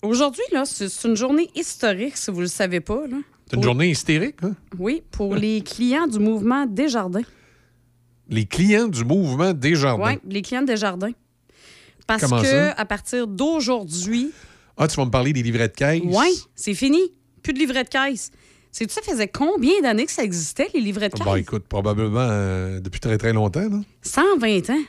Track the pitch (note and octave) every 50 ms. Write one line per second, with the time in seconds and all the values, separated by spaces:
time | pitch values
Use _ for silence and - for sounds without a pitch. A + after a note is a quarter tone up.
0 | - G#3 A3+ B3 D4 C#4+ A#3+ D#4 A#4+ C5 F#4 C4+ C4+ C#4 - - G3+ F#3+ - -
1 | - A#3 A3+ G3+ A#3+ C4 C#4 D4+ F4 E4+ _ C#4+ E4+ - - - - A3+ G3 F3+
2 | A3+ C#4+ - - - - G3 F3 F3+ F3+ - - G3+ F#3 F3+ F3 D#3 - G#3 B3+
3 | D#4 C4+ A#3+ C#4 C#4+ _ _ _ _ - - A#2+ B2 B2 A#2+ B2+ D#3 F3+ D3+ -
4 | - - D#3 D3+ F#3+ C#4 - - F3 F#3+ G3+ - - _ - F3 F3+ G#3+ C#4 E4
5 | - - - - G#3 G3 G3+ G#3 G#3 G#3+ A3 A3 G#3 - - - A#3+ B3 B3+ D4+
6 | E4+ D#4 A3+ G#3 G#3 G#3+ A3+ G#3+ G3 A3+ B3+ C#4 C#4+ B3 G3+ F3+ C#4+ D#4 A3+ A#3
7 | G3 F#3 F3+ G3+ A#3+ - - _ _ _ _ _ _ _ _ _ _ _ _ _
8 | _ _ _ _ _ - - A2 A2 - - C#3+ F3+ G3+ G#3 G#3 A#3+ A3+ E3+ A#2+
9 | A#2 A#2 D#3+ G3+ F#3+ D3 B2+ C3+ E3+ F#3+ F3+ C#3+ B2 D#3 E3+ D#3 C#3 C#3 B2 E3
10 | G3 A3+ C4+ C4+ - F#3 G3 G3+ F#3+ - B3+ B3+ C#4 C4 A#3 G#3+ G#3 G3+ F3+ F3+
11 | F#3+ A3 A#3+ _ _ _ _ _ _ _ _ _ - - - - - - _ _
12 | - - A3 A3 E3 C3 B2 A#2 - C4+ C4+ C#4 D4 - - - G#3+ G#3+ G#3 G3+
13 | - - - B3 A#3+ G#3+ G3 F3+ C4+ D4+ E4 D#4+ B3+ A3 B3+ A#3 G3+ D#3 D#3+ F3
14 | F3 G3+ A3+ A#3+ B3 D4+ - - - - - _ _ _ _ - D3 D#3+ - -
15 | C3+ B2 A2 C3 B2 C#3 D3+ C3 A#2 A#2 A2+ A2 A#2 A2+ - - C#3 C#3+ D#3+ E3
16 | F3 F3 F3+ G3+ C#4 F4 F#4 - - _ _ - - G#3+ G3+ - B3+ C4+ C#4+ E4+
17 | F#4+ F4 - _ _ _ _ - _ - C#4+ C4 D#4 B3+ B3+ C4 B3+ - - C4+
18 | C4+ C#4 C#4 G3+ - - _ _ _ _ _ _ _ _ - - A3+ G#3+ - A4
19 | G#4+ - E4+ A#3 G#3+ G3 - - C4+ D#4+ G4+ F4+ A#3 C4+ F#4 G#4 D4+ B3+ G#3+ G#3+
20 | C4+ D#4+ - - C4 G#3 F3 F3 D#3+ - - - C#4+ G4+ - D#4+ A#3 G3+ G3 G#3
21 | G#3 G3+ - G#2+ G2 G2+ G2 G2 F2+ - - G#2+ - _ - G2+ G2 G#2+ G#2 G#2
22 | A2 G#2+ G#2 A#2 B2+ A#2+ G#2+ G#2 G2 F#2+ F#2+ F#2 F#2 F#2 F#2+ F#2+ F#2 F#2 - -
23 | - A#2+ A2+ G#2 A2 A#2 A2+ A2 G#2+ G2+ F2+ D#3+ G3+ A3 G3+ G#3 G3+ _ _ _
24 | - - - - D#4 G4 G4+ D4 A#3 A3 G#3+ F#3 E3 - B3 D#4 D4